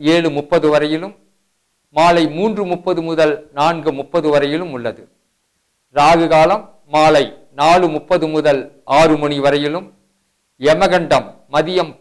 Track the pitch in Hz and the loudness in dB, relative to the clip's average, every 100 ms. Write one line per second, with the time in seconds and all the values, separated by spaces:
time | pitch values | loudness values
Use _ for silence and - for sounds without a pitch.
0 | 147 170 165 143 143 170 151 151 151 160 | 0 0 0 -4 -2 0 2 0 0 -4
1 | 190 - _ _ _ _ _ _ _ 151 | -8 -18 _ _ _ _ _ _ _ 0
2 | 170 170 151 156 214 208 185 180 185 165 | 2 2 0 -2 -4 -4 -6 -6 -4 -4
3 | 165 160 151 147 - 143 156 165 151 139 | -4 0 0 -2 -8 -4 -2 -2 -4 -6
4 | 135 170 151 147 143 156 180 127 117 107 | -6 -4 0 0 0 -4 -8 -10 -10 -12
5 | - _ _ _ _ _ _ _ _ 139 | -18 _ _ _ _ _ _ _ _ 0
6 | 147 165 165 160 165 214 - _ 143 151 | 2 2 2 2 2 0 -6 _ _ 0
7 | 156 147 120 - _ 139 156 180 170 151 | 4 2 0 -8 _ -2 2 2 2 -2
8 | - 180 156 156 151 139 107 _ - 139 | -2 -2 -2 0 0 0 -4 _ 0 2
9 | 160 151 147 143 139 143 147 170 196 _ | 4 2 -2 -2 0 0 -2 -6 -10 _
10 | _ _ _ _ _ _ 139 170 190 180 | _ _ _ _ _ _ 0 2 2 0
11 | 151 135 - - _ 143 160 185 160 - | 0 -2 -2 -14 _ -4 -2 -2 -4 -4